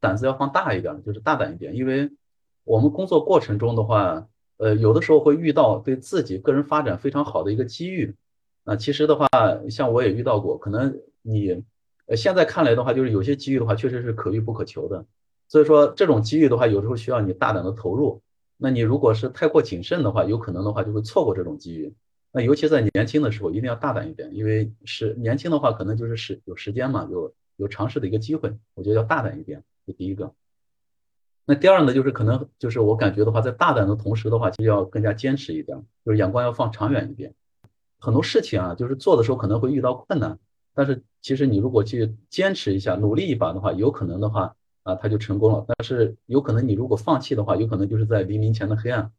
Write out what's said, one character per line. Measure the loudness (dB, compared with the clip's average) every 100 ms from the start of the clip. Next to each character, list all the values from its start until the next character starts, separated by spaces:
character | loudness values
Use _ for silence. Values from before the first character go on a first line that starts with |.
胆 | 0 0
子 |
要 | -2
放 | -2 -2
大 | -2 -2
一 | -4
点， | -4 -10
就 | -10
是 | -6
大 | -2 -2
胆 | -2
一 | -6
点。 | -10 -6
因 |
为 | -2 -2 -4 -8 _ _ _ _
我 | 0 2
们 | 2
工 | 0 2
作 | 2
过 | 4 2
程 | 2 -2
中 | 0 0
的 |
话， | 2 2 2 -2 -8 _ _ _
呃， | 0 4
有 | 4
的 | 4
时 | 6
候 | 6
会 | 6 4
遇 | 2
到 | 4 4 4
对 | -2
自 | -4 -2 -4
己 | -2 -4
个 | 0
人 | 0
发 | 2 0
展 | 0 -2
非 | -2
常 | -2
好 | -2 -2
的 | -2
一 | -2
个 |
机 | -4 -6 -8
遇。 | -6 -6 -8 _ _ _ _ -6
那 |
其 | -6 -2
实 | 0 2
的 |
话， | 4 4 4 4 2 -4
像 | -2 2
我 | 2
也 | 2
遇 | 0
到 | 0 0
过， | 0 -6
可 | -4
能 | -2 -2 -4 -16 _
你， | -4 -2 0 -4 -6 _ _ _ _
呃， | -2
现 | 2
在 | 2 2
看 | 2
来 | 2
的 | 2
话， | 2
就 | 0
是 | 2
有 | 0
些 | 0 -4
机 | -2
遇 | -2
的 | 0
话， |
确 | 0 -2
实 | -4
是 | -6
可 | -6 -4
遇 | -4
不 | -4
可 | -6
求 | -8 -8 -8
的。 | -8 -10 _ _ _ _
所 | 6
以 | 8
说 | 8 6
这 | 4 4
种 | 4
机 | 2 4
遇 | 4
的 | 6
话， | 4
有 | 2
时 | 0
候 | -4
需 | -2
要 | -2
你 | -2
大 | -2 -2
胆 | 0
的 | -4
投 | -6 -4
入。 | 0 -2 -2 _ _ _ _
那 | -2
你 | 0
如 | 2 2
果 | 2
是 | 2 -2
太 | -2 2
过 | 2
谨 | 0 -4
慎 | -4 -2
的 | 0
话， | 0
有 | 0 -2
可 | -4
能 | -4
的 | -4
话 | -4
就 | -4
会 | -4
错 | -2 0 2
过 |
这 | 0
种 | -4 -8
机 | -12 -12
遇。 | -12 -14 _ _ _
那 | -4
尤 | 0
其 | 2 2
在 | 2 2
年 | 0 0
轻 | 0
的 | 0
时 | -2
候， | -4
一 | -4
定 |
要 | -6
大 | -6 -4
胆 | -4 -6
一 |
点， | -12 -12
因 | -6 -2
为 | 0 -2 -8 -14
是， | -6 -6 -4
年 | -4 -2
轻 | 0
的 | 0
话 | 0
可 | 0
能 | -4
就 | -4 -4
是 | -6
时-， | -8 -12 -12
有 | -14
时 | -8
间 | -4 -2
嘛， | -4 -4
有， | -6 -8 _ _ _
有 | -8
尝 | -4 -4
试 | -4
的 | -2
一 |
个 | -4
机 | -2
会， | -4 -4 -8 _
我 | -8
觉 | 0
得 | 0
要 |
大 | 2 -2
胆 | -2 -6
一 |
点， | -12 -16 -16 _ -16
这 |
第 | -10 -8
一 |
个。 | -6 -10 _ _ _ _ _ _ _ _ _ _ _
那 | -2
第 | 2 6
二 | 6
呢， | 6
就 | 4
是 | 0
可 | 0
能， | 0 0 -2 _
就 | -6
是 | 0
我 | 2 2
感 | 0
觉 | 2 0
的 |
话， | 2
在 | -2
大 | 0 2
胆 | 2 2
的 |
同 | 0 -2 -2
时 | 0
的 | 0
话， | 0
其 | 0
实 | 2
要 | 2
更 | 0 -2
加 | -2
坚 | -2 -2 -4
持 | -4
一 | -10
点， | -8 -14 -16 _
就 | -2
是 | 0
眼 | 2
光 | 0
要 | -2
放 | -2 -4
长 | -2 -2
远 | -2 -4
一 |
点。 | -10 -16 _ _ _ _ _ _ _
很 | 0
多 | 0
事 | 2 0
情 | 0 -4
啊， | -4
就 | -4 -6
是 | -2
做 | 2 4
的 |
时 | 4
候 | 0
可 | 0
能 | 0
会 | 0
遇 | 0
到 | 0
困 | -4 -4 -4
难， | -2 -6 _ _ _
但 | -2
是 | 0 0 _ _
其 | -4 0
实 | 2
你 | 2
如 | 2
果 | 2
去 | 0 -2 -2 -4 _
坚 | -2 -2
持 | 0 -2
一 | -2
下， | -2 0
努 | 0
力 | 0 -2
一 |
把 | -2 -2
的 | -2
话， | -4
有 | 0 0
可 | 0
能 | -6 -4
的 | -2
话， | -2 -4 -6 _ _
啊， | -6 -4
它 | -2
就 | -4
成 | -2 2
功 | 4
了。 | 2 -2
但 | -6 -4
是 | 0 0 -2 _
有 | -2
可 | 2
能 | 0 0
你 |
如 | 0 0
果 | -2
放 | 0 -2
弃 | 0
的 | -4
话， | 0 0
有 | 0
可 | -2
能 | -2
就 | 0
是 |
在 | 0 0
黎 | 0 0
明 | 0
前 | 0 -2
的 | -4
黑 | -2
暗。 | -4 -6